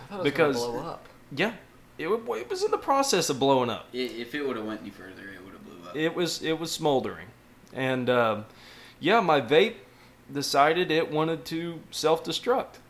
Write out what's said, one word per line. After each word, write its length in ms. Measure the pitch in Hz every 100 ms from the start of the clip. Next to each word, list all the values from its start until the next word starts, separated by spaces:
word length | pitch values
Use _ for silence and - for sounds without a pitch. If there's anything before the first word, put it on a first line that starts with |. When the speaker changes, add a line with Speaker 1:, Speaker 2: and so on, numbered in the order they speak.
| -
Speaker 1:
thought 20 |
it 60 | 202
was 40 |
Speaker 2:
because 320 | 156 147 151 127
Speaker 1:
gonna 120 | 120 120
blow 120 | 165
up. 180 | - - - -
Speaker 2:
Yeah, 180 | 139 202 233 - - - -
it, 80 |
w-, 300 | 156 226 233
it 160 | 220 -
was 120 | 370
in 80 | 415
the 60 | -
process 520 | - 277 269 190 -
of 80 | 135
blowing 320 | 139 135 120
up. 160 | 98 -
Speaker 3:
I-, 20 | 123
if 380 | 127 110 123
it 120 | 147 139
would 100 | 117
have 100 | 107
went 160 | 107
any 80 | 101
further, 320 | 98 92 92 -
it 80 | 92
would 120 | -
have 100 | -
blew 240 | - - -
up. 80 | 143
Speaker 2:
It 180 | 160
was, 280 | 170 170 -
it 160 | 156 160
was 120 | 160
smoldering, 580 | - 156 135 107 87 95 - - - -
and, 380 | - 131 131 123
um, 340 | 123 117 107 107 - - - - -
yeah, 200 | 175 226
my 200 | 180 147
vape 360 | 117 147 220 - - - - - -
decided 600 | 139 135 143 147 165 175
it 200 | 156 165
wanted 360 | 151 160 165 -
to 340 | 165 170 165 -
self-destruct. 840 | - 151 156 - - - 254 - - -